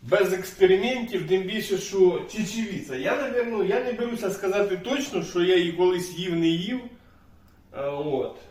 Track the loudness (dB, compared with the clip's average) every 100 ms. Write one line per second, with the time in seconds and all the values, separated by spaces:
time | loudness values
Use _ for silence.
0 | 2 2 4 0 -4 4 6 6 4 -2
1 | -4 -4 0 0 0 -4 -2 -4 -2 4
2 | 4 4 -4 -4 -4 -4 -4 -6 -6 -4
3 | -2 0 0 0 0 0 0 0 0 -4
4 | -4 -2 -4 -2 -2 0 0 -2 -2 -4
5 | -2 -6 -4 0 4 4 2 2 2 2
6 | -4 -6 -4 0 2 2 -2 -6 -8 -18
7 | -20 -20 _ -20 -20 _ _ -6 -6 -4
8 | -2 -2 -4 -8 -20